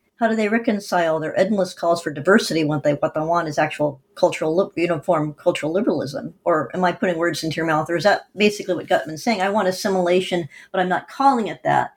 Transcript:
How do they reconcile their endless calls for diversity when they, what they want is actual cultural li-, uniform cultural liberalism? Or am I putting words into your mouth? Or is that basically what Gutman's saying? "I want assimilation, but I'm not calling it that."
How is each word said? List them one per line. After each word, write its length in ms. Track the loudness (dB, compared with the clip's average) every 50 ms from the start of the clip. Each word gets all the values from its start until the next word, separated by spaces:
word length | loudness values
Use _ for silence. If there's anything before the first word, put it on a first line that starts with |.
| _ _ _
How 120 | -2 -2 0
do 80 | 2
they 120 | 0 0 0
reconcile 720 | 0 0 2 0 -2 -2 -2 -2 0 2 2 2 0 0
their 200 | -2 0 0 2
endless 340 | 2 2 2 0 0 -2
calls 300 | -4 -2 0 0 0 0
for 80 | -2 -4
diversity 520 | -6 0 4 6 6 6 4 2 0 0
when 180 | 0 0 0 0
they, 100 | 0 0
what 220 | 0 0 0 -2 -2
they 60 | -2
want 280 | -2 0 0 0 0 0
is 80 | 0
actual 460 | 0 0 0 0 -2 -2 -2 -2 -6 _ _ _
cultural 380 | 0 0 0 2 0 -2 0 2
li-, 280 | 2 0 0 -2 -2
uniform 500 | -2 0 -2 -2 0 0 0 0 0 -2
cultural 400 | -6 -2 -2 -2 0 0 -2 -2
liberalism? 640 | -2 0 0 0 -2 -2 -4 -6 -8 -8 -10 -10 -14 _ -2
Or 260 | 0 0 0 -2 -2 -2
am 100 | 0 0
I 80 | 0
putting 240 | 0 0 -2 -2 0
words 260 | 0 -2 -2 -2 -4
into 140 | -4 -6 -4
your 100 | -4 -2
mouth? 220 | 0 0 0 0 -2
Or 80 | -2
is 80 | 0 2
that 180 | 2 2 2 -2 -6 -2
basically 380 | 0 2 2 2 0 -4 -4 -4
what 140 | -4 -2 0
Gutman's 340 | -2 -2 -2 -4 -10 -6
saying? 180 | -2 -2 0 0
"I 80 | 0 0
want 200 | 0 0 0 0
assimilation, 800 | -2 -2 -2 -2 0 0 2 2 2 2 2 0 -2 -4 -4 -6 -10 -18 -16 -6
but 80 | -4 -2
I'm 100 | 0 0
not 180 | 0 -2 -4 -6
calling 380 | -4 0 2 2 2 2 0
it 160 | -4 -6 -4
that." 300 | -2 0 2 2 0 -2 -6